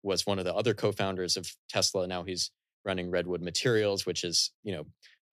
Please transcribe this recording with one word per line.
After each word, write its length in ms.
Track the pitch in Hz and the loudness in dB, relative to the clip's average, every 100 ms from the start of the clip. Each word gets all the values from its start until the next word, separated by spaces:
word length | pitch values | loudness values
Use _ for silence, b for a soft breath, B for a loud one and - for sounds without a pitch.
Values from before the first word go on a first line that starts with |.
was 240 | 98 90 - | -2 0 0
one 120 | 98 | 0
of 60 | |
the 100 | 90 | 0
other 200 | 90 110 | 2 2
co-founders 640 | 104 107 101 98 92 90 95 | 2 0 0 -2 0 0 -2
of 140 | 87 - - | -4 -12 -4
Tesla. 380 | 101 92 95 92 | 0 2 2 0
Now 160 | 90 | -2
he's 280 | 87 87 - - _ _ | -4 -4 -6 -8 _ _
running 260 | 101 92 90 | -4 -2 0
Redwood 320 | 90 87 87 | 0 0 -2
Materials, 640 | 87 - 127 110 104 98 - | -2 0 2 4 4 2 -2
which 180 | 85 | -2
is, 280 | 87 82 - - | 0 0 0 -4
you 100 | 104 | -8
know, 140 | 82 76 - b b _ | -6 -8 -16 b b _